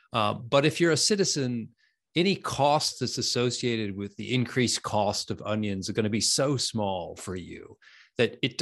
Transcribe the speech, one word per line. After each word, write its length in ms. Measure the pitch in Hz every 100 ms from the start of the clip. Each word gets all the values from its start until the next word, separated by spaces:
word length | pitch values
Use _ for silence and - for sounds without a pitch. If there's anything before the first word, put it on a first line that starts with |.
| _
Uh, 220 | 117 107
but 320 | 104 120 139 147
if 160 | 143
you're 100 | 170
a 60 | 156
citizen, 720 | - 208 185 151 127 120 110 _ _ _ _ 156
any 200 | 190 185
cost 640 | - - 143 147 - -
that's 180 | 123 -
associated 800 | 110 123 123 123 123 113 104 98
with 200 | 101 -
the 160 | 101
increased 500 | 127 117 131 117 -
cost 480 | - 107 101 101 -
of 100 | 98
onions 460 | 101 107 107 95 92
are 40 |
gonna 160 | 104 107
be 120 | 107
so 360 | - - 139 135
small 580 | - 113 101 92 82 87
for 200 | - 92
you 400 | 82 - - - - - _ -
that 180 | 117 -
it, 180 | 123 -